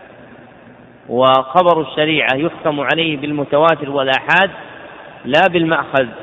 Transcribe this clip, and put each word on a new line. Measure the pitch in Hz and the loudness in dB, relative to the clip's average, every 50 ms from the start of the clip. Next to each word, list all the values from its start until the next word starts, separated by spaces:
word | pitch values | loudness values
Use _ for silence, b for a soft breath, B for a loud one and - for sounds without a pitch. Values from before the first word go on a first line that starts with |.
| - - - - - - - - - - - - - - - - - - - - - - | -20 -20 -20 -20 -20 -20 -20 -20 -20 -20 -20 -20 -20 -20 -20 -20 -20 -20 -20 -20 -12 -4
وخبر | 117 123 131 131 131 131 131 - - 180 185 175 170 160 | 0 2 4 4 4 4 2 2 2 2 4 4 2 2
الشريعة | 151 - - 160 151 156 160 147 117 117 131 | 0 -4 -4 -2 -2 0 0 0 0 0 0
يحكم | 135 156 165 - - - 160 147 143 | -2 -2 -4 -6 -4 -4 -4 -4 -2
عليه | 139 123 147 160 165 160 151 | -2 -2 0 0 -2 -2 -4
بالمتواتر | 135 139 147 151 147 139 135 147 143 156 165 160 147 151 135 | -6 -6 -6 -6 -6 -4 -2 0 2 2 2 2 0 -4 -4
والآحاد | 139 143 135 131 131 127 - 143 160 180 196 196 - - - - - - - - - - - - - - - | -4 -2 0 0 0 -2 0 0 2 2 2 0 -2 -10 -20 -20 -20 -20 -20 -20 -20 -20 -20 -20 -20 -14 -6
لا | 120 135 160 185 190 | 0 2 2 4 4
بالمأخذ | 170 175 165 160 165 147 135 - - 135 131 113 - - | 2 2 0 2 0 -2 -2 0 0 0 0 -2 -6 -12